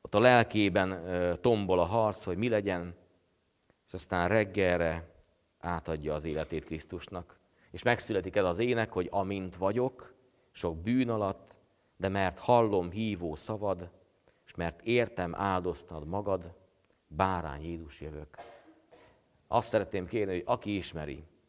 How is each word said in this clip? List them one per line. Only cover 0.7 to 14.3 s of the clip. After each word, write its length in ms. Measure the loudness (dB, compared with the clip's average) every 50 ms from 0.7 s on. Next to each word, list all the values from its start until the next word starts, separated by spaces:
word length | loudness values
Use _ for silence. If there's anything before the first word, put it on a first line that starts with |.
| 4 4 2 2 0
eh, 440 | -4 -6 -4 -2 0 2 0 0 2
tombol 380 | 4 4 4 4 4 2 4 4
a 60 | 4
harc, 400 | 4 4 2 2 2 0 -2 -6
hogy 120 | -6 -4
mi 120 | -2 0 0
legyen, 460 | 0 0 0 0 -2 -2 -4 -8 -12 -16 _ _ _ _ _ _ _ _ _ _ _ _ _ _ _ _ _
és 60 | _ -12
aztán 360 | -12 -6 -2 0 0 2 4
reggelre 800 | 4 2 2 2 0 2 2 2 4 2 2 0 0 -4 -8 -12 -20 -20 _ _ _ _ _ _ _ _
átadja 560 | -6 -6 -6 -6 -4 -6 -6 -4 -4 -4 -4
az 100 | -4 -4
életét 400 | -4 -4 -4 -4 -4 -6 -8 -6
Krisztusnak. 720 | -6 -10 -10 -10 -10 -12 -12 -12 -10 -12 -12 -12 _ -20 _ _ _ _ _ _ _
És 120 | -16 -4 0
megszületik 540 | 0 0 0 0 -2 -2 -2 -2 0 0
ez 80 | 2 2
az 140 | 2 2 0
ének, 340 | 0 0 2 0 0 -2 -2
hogy 160 | -4 -4 0
amint 460 | -2 -2 -2 0 -4 -4 -6 -8 -6
vagyok, 580 | -2 -2 0 2 2 0 -2 -4 -8 -20 -20 -20 _ _ _ _ _ _ _
sok 260 | _ -6 -6 -4 -4
bűn 320 | -4 -2 0 2 2 2 0
alatt, 460 | 0 0 0 -2 -2 -4 -12 -20 -20 _ _ _ _ _ _ _ _
de 120 | _ -2 0
mert 300 | 2 2 2 0 0 -4
hallom 520 | 2 6 6 6 6 6 4 2 0 0
hívó 440 | -4 -4 -2 -2 -2 -4 -4 -6 -6
szavad, 560 | -6 -8 -8 -8 -4 -2 -2 -2 -4 -6 -14 -16 -20 _ _ _ _ _ _